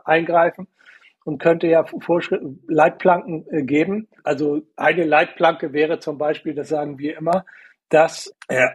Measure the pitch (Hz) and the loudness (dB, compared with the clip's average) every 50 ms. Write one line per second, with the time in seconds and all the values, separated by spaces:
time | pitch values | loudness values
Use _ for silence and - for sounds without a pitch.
0 | - - 160 165 170 165 170 170 170 170 - - 185 - _ _ _ - - _ | -2 0 0 2 2 2 2 2 2 2 0 -6 -14 -18 _ _ _ -20 -20 _
1 | _ _ _ _ - 156 147 127 - 165 165 165 180 165 160 160 156 - - - | _ _ _ _ -10 -8 -6 0 2 2 2 2 2 2 4 2 2 0 -6 -8
2 | - - 170 175 - - 185 - - 139 135 - _ - 160 151 156 170 170 - | -4 -2 -2 -2 -2 -2 -4 -4 -6 -8 -14 -14 _ -2 2 4 4 4 2 2
3 | - 185 175 180 - - 160 156 - - 170 156 135 135 143 151 165 190 196 220 | 2 2 2 2 0 -6 -8 -10 -8 -6 -6 -4 -2 0 0 0 0 0 -2 -6
4 | 220 - _ _ - 143 147 135 151 147 147 151 - _ _ - 143 151 160 180 | -8 -10 _ _ -6 -4 -2 -2 -2 -2 -2 -4 -6 _ _ -2 0 0 2 2
5 | 165 151 151 151 175 - - - 175 165 165 160 170 147 131 147 156 151 165 151 | 2 2 2 2 2 0 0 0 2 2 2 0 -4 -4 -2 0 0 0 -2 -4
6 | - 156 147 135 151 151 156 - - 165 143 143 139 - 156 147 147 147 143 131 | -6 -8 -6 -4 -4 -4 -4 -4 -6 -8 -8 -8 -6 -6 -4 -6 -6 -6 -8 -8
7 | 143 151 160 160 160 165 175 190 - - - - - - _ _ _ - 160 151 | -8 -8 -8 -4 -2 -2 -2 -2 -2 -8 -20 -20 -20 -20 _ _ _ 2 4 4
8 | 160 - - - - - - - - - 131 127 127 131 | 4 4 0 -6 -16 -18 -20 -14 -8 -4 0 0 0 0